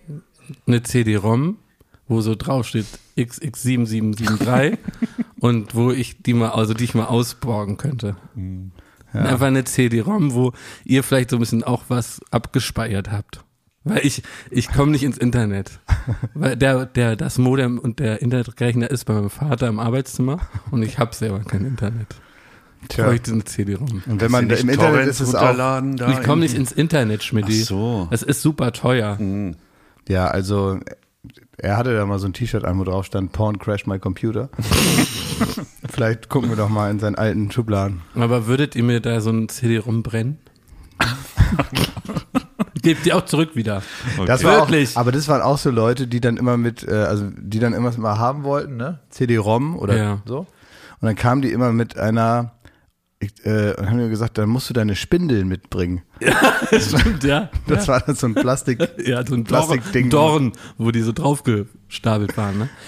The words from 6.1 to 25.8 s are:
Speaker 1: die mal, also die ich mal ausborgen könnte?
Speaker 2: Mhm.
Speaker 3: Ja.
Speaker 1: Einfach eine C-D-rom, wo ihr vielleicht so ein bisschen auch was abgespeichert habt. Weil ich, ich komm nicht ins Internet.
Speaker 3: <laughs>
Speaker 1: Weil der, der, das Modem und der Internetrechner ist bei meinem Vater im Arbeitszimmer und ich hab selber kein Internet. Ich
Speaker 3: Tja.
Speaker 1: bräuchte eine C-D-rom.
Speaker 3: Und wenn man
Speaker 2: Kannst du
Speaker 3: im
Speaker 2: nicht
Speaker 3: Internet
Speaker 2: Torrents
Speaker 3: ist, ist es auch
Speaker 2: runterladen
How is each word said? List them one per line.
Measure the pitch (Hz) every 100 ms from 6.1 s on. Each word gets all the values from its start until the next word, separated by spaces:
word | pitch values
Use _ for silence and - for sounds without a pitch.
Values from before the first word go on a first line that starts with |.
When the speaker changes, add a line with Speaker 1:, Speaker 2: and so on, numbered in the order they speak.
| -
Speaker 1:
die | -
mal, | 120 113
also | 110 107
die | 113
ich | 120
mal | 117 113
ausborgen | 120 120 - 120 104 101 107
könnte? | 139 127 104 95 -
Speaker 2:
Mhm. | - 92 92 95 - - _ -
Speaker 3:
Ja. | 107 107
Speaker 1:
Einfach | 127 135
eine | 131
C-D-rom, | 127 - 123 117 110 214 147
wo | 123 127 - - -
ihr | - 131
vielleicht | - 135 120
so | 120
ein |
bisschen | 117 113
auch | - 120 -
was | 123 113 - -
abgespeichert | 120 - 127 - - 113 98 95
habt. | 104 - - _ _ _ _ -
Weil | -
ich, | 143 - - - -
ich | 131 -
komm | 139 143
nicht | 147
ins | 139 -
Internet. | 123 120 107 98 98 - - - -
Speaker 3:
<laughs> | - 120
Speaker 1:
Weil | - 202 120
der, | 135 131 127
der, | 131 120
das | 110 - 127
Modem | 127 135 123 120
und | 131 110
der | 127 110
Internetrechner | 120 127 117 - 120 120 117
ist | 123
bei | -
meinem | 107 101
Vater | - 147 127 123
im | 107
Arbeitszimmer | 117 131 131 - 127 165 - - -
und | 117
ich | 110 -
hab | 113
selber | - 110 95
kein | 107 98
Internet. | 131 120 107 113 107 - - - - - _ _
Ich | -
Speaker 3:
Tja. | - 110
Speaker 1:
bräuchte | 120 117
eine | 110
C-D-rom. | - - 101 98 135 101 95
Speaker 3:
Und | 107
wenn | 117
man | 123 117
Speaker 2:
Kannst | 117
du |
Speaker 3:
im | 123
Speaker 2:
nicht |
Speaker 3:
Internet | 139
Speaker 2:
Torrents | 160 147 135
Speaker 3:
ist, | 127
ist | 127
es | 123
auch |
Speaker 2:
runterladen | - 123 131 131